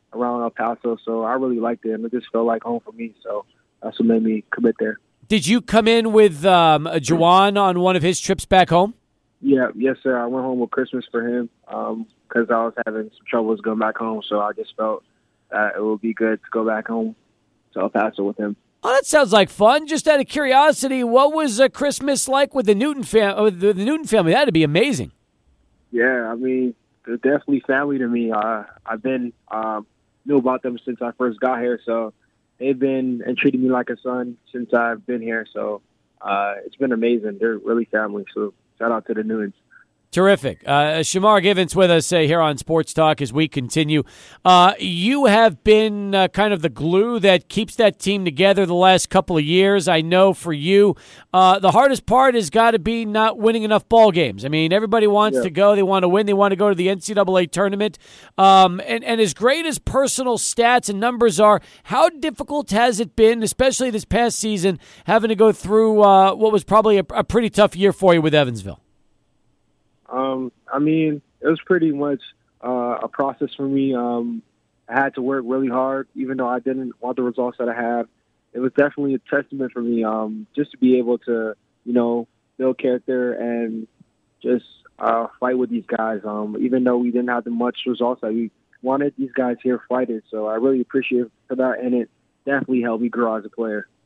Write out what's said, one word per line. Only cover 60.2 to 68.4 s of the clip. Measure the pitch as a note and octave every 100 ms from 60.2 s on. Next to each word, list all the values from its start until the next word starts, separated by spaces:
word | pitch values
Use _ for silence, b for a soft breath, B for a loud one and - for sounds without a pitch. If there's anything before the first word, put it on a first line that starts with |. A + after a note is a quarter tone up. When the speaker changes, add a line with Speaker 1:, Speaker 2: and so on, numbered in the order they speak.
| B3+ A3
Speaker 2:
stats | - - A#3 B3 G#3+
and | G3
numbers | A#3 A#3+ A#3 E3
are, | G#3+ G3 b b
how | - A#3+ E4+
difficult | D#4 D#4 A3 - D4 -
has | G#3 B3 G3+
it | G#3+
been, | - A3 A#3
especially | G#3+ - C4 - B3+
this | G#3+
past | - A3+ A#3+ -
season, | A3 G3+ F#3+ E3 b b
having | b A3 A3
to |
go | G3+ A3
through, | - F3+ G#3+ A3 G#3+
uh, | G3+ F#3+ F#3+
what | A3 A3
was | G#3
probably | - G#3+ G#3+ G3+
a, | -
a | A3
pretty | - A3+ A3
tough | G3 G#3 E3+
year | G3
for | - F#3+
you | E3+
with | D#3
Evansville? | D3+